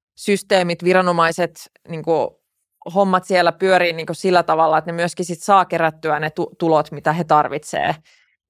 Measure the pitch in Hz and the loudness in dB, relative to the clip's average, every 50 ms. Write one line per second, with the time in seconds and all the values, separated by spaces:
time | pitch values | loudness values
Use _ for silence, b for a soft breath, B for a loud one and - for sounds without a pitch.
0 | _ _ _ - - 208 202 185 - - 208 185 175 175 170 - 170 180 185 185 | _ _ _ -8 -4 -2 -2 -2 0 0 0 0 2 0 -4 -2 0 2 2 2
1 | 185 180 175 170 165 165 170 - 175 165 165 - - - _ _ _ - 165 156 | 2 2 2 2 2 0 0 -2 -4 -4 -6 -10 -20 -20 _ _ _ -16 -14 -8
2 | 151 165 165 147 107 - - _ _ _ _ _ _ _ _ _ - 175 165 196 | -4 -2 0 0 -2 -4 -6 _ _ _ _ _ _ _ _ _ -16 -4 -2 0
3 | 196 190 185 185 - - 190 180 175 170 160 - 190 190 190 180 175 170 160 165 | 2 2 0 0 0 0 0 2 2 2 0 0 2 2 4 4 2 0 -2 -4
4 | 156 175 160 - - 190 180 175 170 - 160 160 160 156 156 160 156 170 170 170 | -8 -8 -8 -4 0 2 2 2 2 2 2 2 2 2 2 0 -2 -4 -4 -4
5 | 170 170 - - 175 165 170 - - - 202 190 175 - 170 165 165 160 156 156 | -4 -4 -4 -6 -8 -8 -10 -6 -2 2 2 2 2 2 -2 -2 -2 -2 -2 _
6 | - 156 147 151 156 156 - - 160 - - - 175 165 160 151 151 - 151 143 | -6 -4 -4 -4 -4 -6 -6 -6 -8 -8 -6 -4 0 2 2 2 0 -2 -8 -6
7 | - 151 156 175 160 156 151 151 147 95 139 151 - - - 73 73 151 160 156 | -4 -2 -2 -2 0 2 2 2 2 0 -4 -10 -10 -8 -6 -4 -2 -2 -4 -6
8 | b b b b b b b b _ | b b b b b b b b _